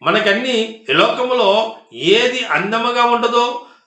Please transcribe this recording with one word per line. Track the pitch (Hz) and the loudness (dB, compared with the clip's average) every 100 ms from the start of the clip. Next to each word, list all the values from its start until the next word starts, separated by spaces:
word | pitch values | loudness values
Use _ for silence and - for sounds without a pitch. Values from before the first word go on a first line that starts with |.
మనకన్నీ | 151 208 208 208 254 226 226 - - | -2 0 2 0 0 -2 -4 -8 -2
ఈ | |
లోకములో | 151 220 254 247 247 196 214 - - - | 2 2 0 -2 2 2 2 0 -8 -18
ఏది | 117 156 220 247 254 226 | -4 2 2 2 -2 -2
అందముగా | 156 202 226 240 240 | -2 -2 -2 -2 0
ఉంటదో, | 240 240 233 240 240 - - _ | 2 2 0 0 -2 -6 -14 _